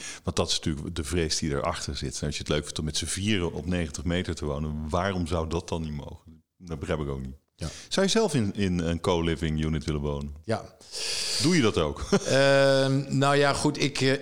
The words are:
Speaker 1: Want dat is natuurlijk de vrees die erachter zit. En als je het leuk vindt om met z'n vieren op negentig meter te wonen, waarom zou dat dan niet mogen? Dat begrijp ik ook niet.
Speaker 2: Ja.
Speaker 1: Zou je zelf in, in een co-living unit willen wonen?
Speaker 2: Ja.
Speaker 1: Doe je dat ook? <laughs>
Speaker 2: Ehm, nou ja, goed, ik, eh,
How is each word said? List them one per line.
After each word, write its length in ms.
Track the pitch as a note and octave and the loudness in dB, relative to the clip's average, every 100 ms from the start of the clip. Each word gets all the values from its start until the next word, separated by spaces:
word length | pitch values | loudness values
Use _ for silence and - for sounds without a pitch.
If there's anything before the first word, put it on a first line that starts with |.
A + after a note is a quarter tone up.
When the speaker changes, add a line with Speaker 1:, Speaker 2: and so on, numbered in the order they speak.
| - - | -14 -8
Speaker 1:
Want 120 | - F2 | -4 0
dat 120 | E2+ | 0
is 60 | - | 0
natuurlijk 360 | F2 C#2+ - E2+ | -2 -2 -4 -6
de 80 | |
vrees 340 | D2+ F2 D#2 - | -2 0 0 0
die 120 | D#2+ | -2
erachter 480 | C#2 E2+ E2 - C#2+ | 0 -2 -4 -6 -6
zit. 220 | C2+ - | -6 -4
En 60 | D2 | -6
als 80 | - | -4
je 60 | |
het 100 | - | -2
leuk 120 | D2+ | -2
vindt 160 | - - | -2 -6
om 60 | D#2 | -4
met 120 | - | -4
z'n 80 | D#2 | -4
vieren 480 | - G2+ G2+ E2+ | -2 0 0 0
op 120 | E2 D#2 | -4 -2
negentig 380 | F2+ D#2 - | -2 -2 -4
meter 320 | D2+ F2 F2+ D#2+ | -2 -2 -2 -4
te 100 | D2+ | -4
wonen, 440 | C#2+ D#2 D2+ D#2 | -4 -4 -4 -2
waarom 380 | F2 G2 F#2 D#2+ | -2 0 -2 -2
zou 220 | E2+ D#2+ | -2 -2
dat 180 | E2+ - | -4 -4
dan 140 | E2+ | -6
niet 100 | D#2+ D2 | -4 -8
mogen? 480 | C2+ - - D#2+ _ _ | -10 -16 -18 -20 _ _
Dat 220 | F2 D2+ | -12 -8
begrijp 200 | E2 D#2 | -4 -2
ik 80 | C#2+ | -2
ook 140 | C2+ | -4
niet. 140 | C2 C2 _ _ | -8 -12 _ _
Speaker 2:
Ja. 120 | D#2+ - - | -10 -10 -4
Speaker 1:
Zou 160 | - F#3+ | 0 2
je 60 | |
zelf 220 | A3 G#3+ | 2 2
in, 200 | C3+ G2+ G#2 | 2 0 0
in 240 | G2 F2 | 0 2
een 200 | E2 E2 | 0 0
co-living 640 | - F2 E2 D#2+ D#2+ D#2 | 2 2 2 0 0 0
unit 200 | D#2 D#2 D2+ | 0 0 -2
willen 160 | D2+ | -2
wonen? 320 | D2 C#2+ D2 D2 | -2 -4 -6 -10
Speaker 2:
Ja. 320 | - G#2+ - - - - - - - - | -6 -6 -6 -20 -14 -8 -6 -4 -2 0
Speaker 1:
Doe 140 | C3 F3+ | 4 6
je 60 | |
dat 160 | G#2+ F2+ | 4 4
ook? 280 | D2+ C#2 - | 2 0 0
<laughs> 0 | G3+ - | 0 4
Speaker 2:
Ehm, 920 | C#3 C#3 C#3 C#3 C3+ C3+ C3+ C#3 C#3 | 4 6 6 6 6 4 2 2 2
nou 180 | C#3 C#3+ | 4 6
ja, 180 | C#3+ | 4
goed, 280 | C3 D3+ D3 | 4 0 2
ik, 200 | C#3+ - | 0 2
eh, 100 | C3 C3+ | 2 2